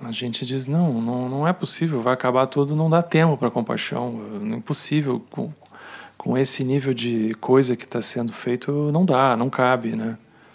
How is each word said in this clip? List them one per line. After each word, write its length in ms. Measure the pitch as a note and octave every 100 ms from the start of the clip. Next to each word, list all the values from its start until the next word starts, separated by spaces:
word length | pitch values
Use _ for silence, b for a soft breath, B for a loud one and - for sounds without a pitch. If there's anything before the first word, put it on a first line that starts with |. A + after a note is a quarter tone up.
A 100 | A#2+
gente 320 | A2+ B2 A2+
diz, 220 | B2 C3+ C3
"Não, 340 | D#3+ E3+ A#2
não, 260 | A#2 B2 B2+
não 220 | C3+ D#3+
é 60 |
possível, 480 | F3 D#3+ - E3 C3+
vai 100 | A#2+
acabar 340 | B2+ B2+ B2+ C3
tudo, 300 | C#3+ C#3+ D#3
não 140 | D#3+
dá 120 | E3
tempo 360 | E3 D#3+ E3 C#3+
pra 120 | A#2+
compaixão, 680 | B2 A2+ A2+ - B2 B2 A#2 G#2 G#2
é 140 | G#2+ A2+
impossível 680 | - D3 - D3+ C#3+ A#2+ -
com, 200 | - A#2+ D3+ - B B B B -
com 180 | - B2
esse 260 | C3+ -
nível 280 | B2+ C#3 C3+
de 420 | A#2+ A#2+ A#2 A2 A2
coisa 360 | - C3 B2+ A#2
que 100 | -
tá 160 | A#2+
sendo 300 | - B2+ A#2
feito, 580 | - B2 B2 - C#3+ D3
não 140 | D3+ F3+
dá, 300 | C3 C3+ A2+
não 100 | C3
cabe", 480 | - B2+ B2+ A2+ A2+
né? 220 | A2+ A2 - B B